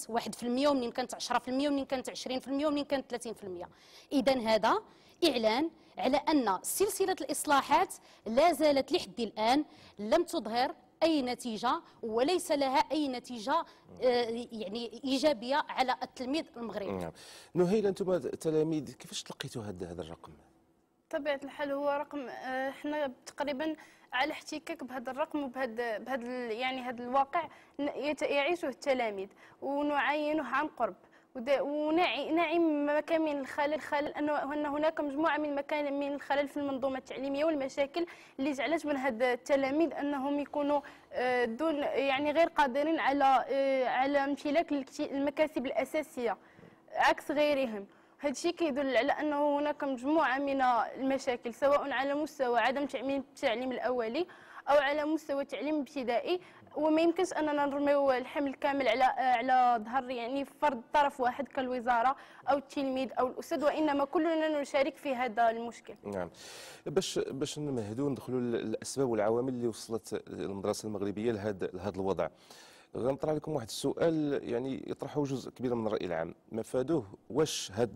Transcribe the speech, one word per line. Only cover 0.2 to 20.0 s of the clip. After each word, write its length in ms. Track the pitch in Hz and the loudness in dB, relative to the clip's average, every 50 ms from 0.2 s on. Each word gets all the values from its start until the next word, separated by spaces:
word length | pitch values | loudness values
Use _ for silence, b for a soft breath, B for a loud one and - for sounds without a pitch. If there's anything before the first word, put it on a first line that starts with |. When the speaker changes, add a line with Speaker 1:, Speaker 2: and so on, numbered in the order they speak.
| - 226 - | -2 -4 -8
Speaker 1:
في 80 | - 233 | -6 -4
المية 240 | 240 240 254 285 294 | -2 0 2 2 4
ومنين 240 | 285 262 240 233 | 2 2 0 -2
كانت 240 | - - 247 - - | -4 -4 -4 -4 -6
عشرة 240 | - - - 240 240 | -8 -6 -2 -2 -2
في 80 | - 254 | 0 0
المية 220 | 254 269 285 294 | -2 0 0 2
ومنين 160 | 285 277 269 | 0 0 -2
كانت 200 | - 269 247 - | -2 -4 -4 -4
ثلاثين 340 | - 180 - - 240 262 262 | -6 -8 -8 -6 -4 -4 -4
في 80 | - 240 | -4 -2
المية 200 | 277 277 294 311 | -2 0 0 0
ومنين 180 | 190 294 277 | 0 0 -2
كانت 240 | - 190 - 262 - | -2 -2 -4 -2 -4
ثلاثين 240 | 240 226 - 233 208 | -8 -8 -6 -8 -10
في 100 | - 202 | -10 -10
المية؟ 260 | 196 180 175 175 - B B B B B B B B | -10 -10 -10 -12 -14 B B B B B B B B
إذن 360 | - 277 226 269 269 254 214 220 | 0 2 4 4 2 2 4 4
هذا 320 | 220 214 185 233 320 427 - b b b b b b b 339 330 | 2 4 4 4 2 2 0 b b b b b b b 2 2
إعلان 420 | 254 202 180 214 220 254 311 330 - b b b b b | 4 4 2 4 4 4 0 -2 -4 b b b b b
على 200 | 185 254 269 285 | 0 2 2 2
أن 420 | 294 311 320 285 240 208 190 180 - | 2 4 4 4 4 4 0 0 -2
سلسلة 520 | - - - 381 440 - - 381 359 370 - | -4 0 2 2 2 2 0 0 0 0 -2
الإصلاحات 720 | 311 - 302 - - 302 285 269 - - 285 320 381 - - - B B B B B | -2 -6 -4 -4 0 4 4 4 4 6 4 4 4 4 -2 -14 B B B B B
لا 280 | 208 226 254 311 349 320 | 0 4 6 6 6 6
زالت 380 | 233 311 302 285 269 262 - | 6 4 4 4 4 2 2
لحد 280 | 294 359 - 196 - - | 0 -2 -2 -2 -6 -6
الآن 460 | 233 202 - 214 214 226 254 294 302 B B B B B B B | -6 -4 -2 0 4 4 4 4 4 B B B B B B B
لم 240 | 208 214 277 339 349 | -2 2 4 4 4
تظهر 520 | - - 320 208 214 220 240 254 262 247 - - _ _ - 320 | 2 -2 -4 -2 0 0 0 0 0 -2 -8 -16 _ _ 2 2
أي 180 | 330 320 294 | 4 4 4
نتيجة، 600 | 254 247 247 247 - 247 220 196 220 240 294 339 B B B B - | 2 0 -2 -4 -4 -6 -6 -2 0 0 0 0 B B B B -8
وليس 480 | 233 214 233 254 302 370 349 - - | -2 2 2 4 4 2 0 0 0
لها 260 | 311 285 285 269 262 302 - - | 0 2 2 2 4 2 2 2
أي 160 | 269 311 294 269 | 2 0 0 0
نتيجة، 580 | 254 240 - - 247 233 196 247 302 339 311 B B B B B 90 - 214 | -2 -6 -8 -10 -12 -8 -4 0 0 0 0 B B B B B -12 0 2
آه، 420 | 254 240 240 240 226 233 240 240 - | 2 4 4 2 0 -2 -6 -8 -8
يعني 500 | 233 214 214 185 202 233 240 226 220 233 277 | -8 -8 -8 -6 -6 -6 -8 -8 -10 -6 -2
إيجابية 640 | 262 269 262 262 302 294 208 240 247 269 302 - - | 0 0 4 4 4 2 2 -2 0 0 0 0 -2
على 260 | 285 - 262 247 254 - 262 | 0 0 2 0 0 -2 -4
التلميذ 420 | - - - 254 247 277 320 277 - - 233 | -10 -8 -8 -6 -2 -2 -2 -2 -4 -10 -10
المغربي. 340 | 233 220 190 208 202 196 | -10 -8 -6 -6 -4 -4
Speaker 2:
نعم. 200 | 196 - 90 165 - B B B B B B B B | -4 -4 -4 -6 -8 B B B B B B B B
نهيل، 340 | 160 180 170 202 220 196 202 | 4 4 6 6 4 4 2
أنتم 300 | 185 - 190 180 185 170 | 2 0 0 0 0 0
تلاميذ، 760 | 120 104 - - - 160 156 156 156 160 160 151 127 - 127 | 0 -2 -8 -4 -2 0 2 2 2 2 0 -2 -4 -6 -12
كيفاش 300 | - - - - - - | -16 -16 -12 -12 -12 -10
تلقيتوا 400 | - 160 - - 139 - 127 104 | -10 -10 -10 -10 -8 -8 -8 -8
هذا، 280 | 104 92 90 92 85 | -8 -8 -8 -8 -8
هذا 100 | 85 85 | -8 -10